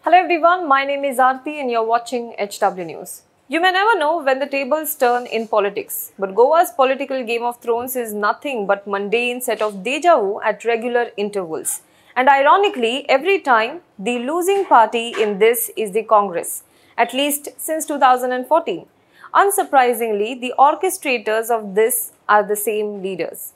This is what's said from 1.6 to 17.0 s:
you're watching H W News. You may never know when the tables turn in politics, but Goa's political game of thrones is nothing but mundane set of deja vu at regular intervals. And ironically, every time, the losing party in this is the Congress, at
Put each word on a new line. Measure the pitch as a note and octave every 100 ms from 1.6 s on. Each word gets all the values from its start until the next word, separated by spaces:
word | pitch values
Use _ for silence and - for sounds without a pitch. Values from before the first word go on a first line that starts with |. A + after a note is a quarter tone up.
| B3+
you're | A#3
watching | A3 A#3 A#3 B3 A#3 -
H | G3+ -
W | G3+ F3+
News. | E3 - F3+ - _ _ _
You | D4+
may | F#4
never | F#4 G#4 G#4
know | D4 E4+
when | C#4 C4
the | C#4
tables | C#4 C4 D4+ D4
turn | - A#3+ A#3+ B3
in | A3+ A3
politics, | A3 G3+ G3 - - - -
but | F#3+
Goa's | G3 B3+ D#4+ F4
political | - C4 C4+ C4+ C4
game | A3+ A#3
of | A#3+ A#3+
thrones | A#3 A#3 B3+
is | B3+ A3+
nothing | G#3 G#3 A#3 D4 B3
but | G3+ G3+ G#3
mundane | G3 G3+ A3+ B3 B3
set | B3 A3
of | G#3+ G3+
deja | F#3+ D4 F4 D#4
vu | G3 G#3+
at | A3 G#3
regular | A3 A#3 A#3+ A#3+ A#3 -
intervals. | G#3 G3+ E3+ D#3 - - _ _ _
And | - C4
ironically, | C#4 C#4+ F#4 G4+ G4+ A3+ C4 C#4+
every | C4+ E4 G4
time, | C#4+ A#3 A3+ E4+ _ -
the | G3 A#3+
losing | B3 E4+ F4 G4+
party | F#4 C4 A3 A#3 A#3 -
in | G#3+ G3
this | A3 A#3 - -
is | G#3+
the | G3+
Congress, | G#3+ G#3+ G3+ E3+ - - _ _ _
at | -